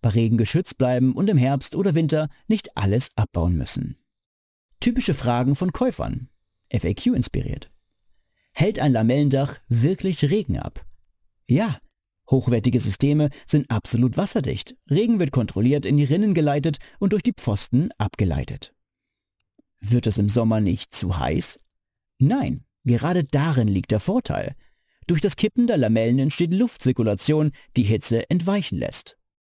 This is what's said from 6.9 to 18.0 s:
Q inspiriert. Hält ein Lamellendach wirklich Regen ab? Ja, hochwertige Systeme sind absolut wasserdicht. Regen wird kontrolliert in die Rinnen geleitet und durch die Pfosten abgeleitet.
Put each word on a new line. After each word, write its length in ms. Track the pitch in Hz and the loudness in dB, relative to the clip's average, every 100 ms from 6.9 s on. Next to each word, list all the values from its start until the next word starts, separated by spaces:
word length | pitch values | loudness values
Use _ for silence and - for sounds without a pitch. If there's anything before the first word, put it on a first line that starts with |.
Q 200 | - 247 | -2 0
inspiriert. 580 | 220 - - - - - _ _ _ _ _ _ _ _ | 0 -2 -4 -6 -8 -12 _ _ _ _ _ _ _ _
Hält 260 | - 185 - | 0 0 2
ein 120 | 147 | 2
Lamellendach 680 | 117 110 135 147 135 143 - - | 2 2 2 2 2 0 -6 -2
wirklich 600 | 117 139 190 190 165 139 | 2 2 0 -2 0 0
Regen 300 | 208 - - | 0 -2 -4
ab? 260 | - - - - _ _ _ _ - | -6 -12 -16 -20 _ _ _ _ 0
Ja, 320 | 131 220 - _ _ _ _ - | 0 0 -4 _ _ _ _ -2
hochwertige 500 | 135 - 113 120 120 | 0 2 0 2 0
Systeme 500 | 104 - 139 147 151 - - | 0 0 0 2 0 -4 -2
sind 220 | 147 127 | -2 0
absolut 440 | 110 - 113 123 131 | -4 -2 0 0 0
wasserdicht. 600 | 196 - 135 - - - - | -2 -2 -2 -6 -10 -14 -2
Regen 300 | 147 233 220 | 0 2 2
wird 120 | 151 | 0
kontrolliert 540 | 135 110 95 120 147 113 | 0 0 0 2 2 2
in 120 | 143 | 2
die 60 | |
Rinnen 300 | 139 160 214 | 2 2 2
geleitet 440 | 170 151 143 156 147 - - | 2 2 0 -2 -4 -10 -4
und 140 | 196 | -2
durch 100 | 208 | 0
die 100 | 247 | 0
Pfosten 560 | - - 104 - 123 185 | -2 -2 -2 0 0 0
abgeleitet. 760 | - | -2